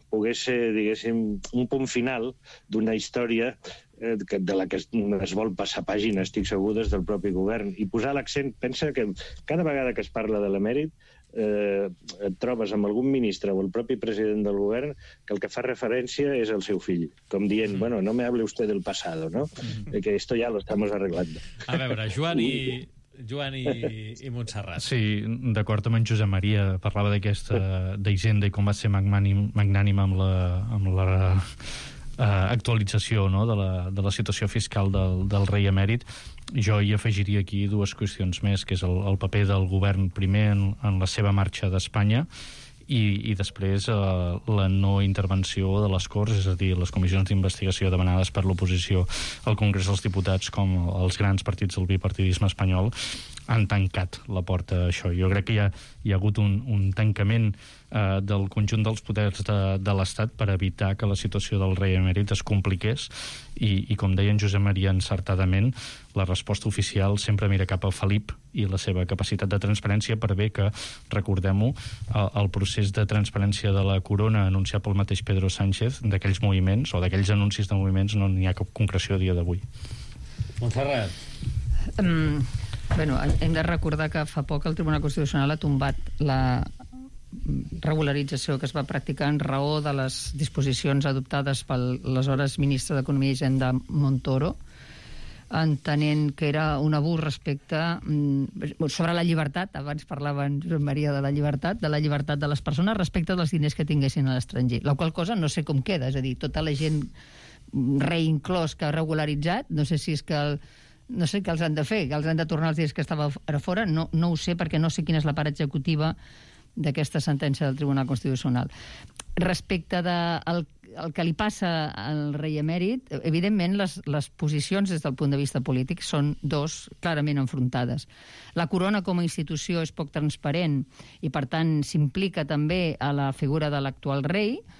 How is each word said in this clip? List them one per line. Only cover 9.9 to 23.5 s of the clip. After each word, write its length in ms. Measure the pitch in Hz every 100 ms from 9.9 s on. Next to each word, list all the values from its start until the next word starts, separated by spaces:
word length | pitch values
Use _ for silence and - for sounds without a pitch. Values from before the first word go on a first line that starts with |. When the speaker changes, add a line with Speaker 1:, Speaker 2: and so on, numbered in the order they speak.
Speaker 1:
que 80 | 113
es 80 | 101
parla 320 | 117 107 104
de 80 | 101
l'emèrit, 400 | 98 104 135 156 - - - _ 113
eh, 480 | 107 104 101 98 98 90 - 90 101
et 120 | 92
trobes 320 | 123 117 104
amb 160 | 104 101
algun 160 | 107 135
ministre 400 | 135 113 92 101
o 80 | 95
el 80 | 95
propi 240 | 113 117 123
president 460 | 113 104 107 107
del 160 | 104 101
govern 380 | 101 117 147 - - -
que 140 | - 101
el 20 |
que 100 | 101
fa 80 | -
referència 720 | 123 117 117 127 123 - 143
és 160 | 131 110
al 140 | 104 92
seu 140 | 95
fill, 240 | - 87 80 _ -
com 160 | 98 101
dient, 300 | 107 107 95
Speaker 2:
Mm. 20 |
Speaker 1:
«Bueno, 240 | 113 113
no 100 | 95
me 120 | 120 120
hable 160 | 123
usted 240 | 110 - 107
del 160 | 101
pasado, 480 | 98 95 - - 160
¿no? 160 | 135 151
Speaker 2:
Mm. 480 | - 120 110 104
Speaker 1:
Eh, 60 | 117
que 140 | 104 101
esto 180 | -
ya 160 | 120 117
lo 80 | 104
estamos 320 | - 104 104
arreglando». 480 | 101 95 85 85 78 - - -
Speaker 2:
A 80 | 151
veure, 320 | 131 110 110
Joan 300 | 98 165 170
i, 80 | 117
Speaker 1:
I 380 | 139 131 123 - - - - 113
Speaker 2:
Joan 240 | 139 139